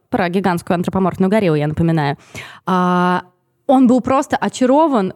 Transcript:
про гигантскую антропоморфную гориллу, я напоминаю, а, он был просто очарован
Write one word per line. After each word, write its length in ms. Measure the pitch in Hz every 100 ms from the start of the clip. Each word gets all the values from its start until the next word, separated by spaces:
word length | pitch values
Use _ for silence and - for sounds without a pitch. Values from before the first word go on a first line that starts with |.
| _
про 200 | 247 175
гигантскую 460 | 180 196 170 - 175
антропоморфную 520 | 180 190 185 - 190
гориллу, 260 | 220 196 151
я 100 | 147
напоминаю, 500 | 151 165 165 143 143 _ - - -
а, 600 | - 185 180 180 180 180 - _ _ _ -
он 200 | 269 254
был 120 | 254
просто 360 | 262 269 - -
очарован 760 | 202 - 254 277 320 254 185